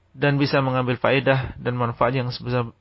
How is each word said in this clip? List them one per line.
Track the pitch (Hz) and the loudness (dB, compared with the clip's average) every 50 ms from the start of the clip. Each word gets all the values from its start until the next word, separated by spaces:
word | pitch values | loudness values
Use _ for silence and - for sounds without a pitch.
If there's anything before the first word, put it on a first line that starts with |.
| _ _ - | _ _ -6
dan | 135 135 143 143 | -2 0 2 2
bisa | 139 143 135 - 143 | 2 2 2 2 2
mengambil | 135 131 127 131 127 123 127 120 | 2 2 0 0 0 0 -2 0
faedah | - 110 123 139 127 131 135 131 127 - - | 0 2 2 2 4 2 2 2 0 -4 -8
dan | - 127 123 123 123 | -8 -6 -4 -2 -2
manfaat | 120 117 117 - 123 120 131 | -2 -2 0 0 0 0 0
yang | 135 123 123 | 0 -2 -4
sebesar, | 120 - 113 120 123 123 120 117 - _ | -6 -6 -6 -2 -2 -2 -2 -4 -8 _